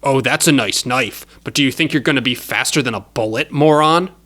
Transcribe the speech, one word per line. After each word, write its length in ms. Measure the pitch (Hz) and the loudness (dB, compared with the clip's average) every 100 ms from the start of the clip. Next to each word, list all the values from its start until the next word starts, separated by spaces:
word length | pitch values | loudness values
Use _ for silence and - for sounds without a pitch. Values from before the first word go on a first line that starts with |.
Oh, 180 | 139 135 | 0 0
that's 260 | 127 151 - | 0 0 2
a 40 | |
nice 340 | 139 107 - | 2 0 -4
knife, 400 | - 127 113 - - - | -2 -2 -4 -8 -20 -14
but 100 | - | -8
do 100 | - | -2
you 80 | 139 | -2
think 200 | 127 160 | 0 0
you're 100 | 151 | 2
gonna 200 | 120 139 | 2 2
be 140 | 127 | 0
faster 460 | 120 - 104 127 160 | -4 -4 -4 -2 0
than 120 | 123 | -2
a 60 | 110 | -4
bullet, 520 | - - 110 113 156 | -8 -4 -4 -4 -4
moron? 600 | 147 151 151 151 170 185 - | 2 4 4 4 2 0 -10